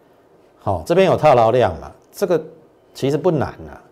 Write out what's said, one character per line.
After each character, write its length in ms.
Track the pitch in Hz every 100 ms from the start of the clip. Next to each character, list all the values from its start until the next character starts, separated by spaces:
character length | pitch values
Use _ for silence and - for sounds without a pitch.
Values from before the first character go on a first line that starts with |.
| _ _ _ _ _ _
好， 240 | - 90 -
这 80 |
边 120 | 175 185
有 100 | 117
套 180 | 151
牢 160 | 123 131
量 280 | 127 107 82
嘛， 140 | 71 - _
这 160 | - 190
个 160 | 165 - - _ _ _
其 160 | - 135
实 80 | 147
不 120 | 180
难 180 | 160 101 - 80
啊。 140 | - -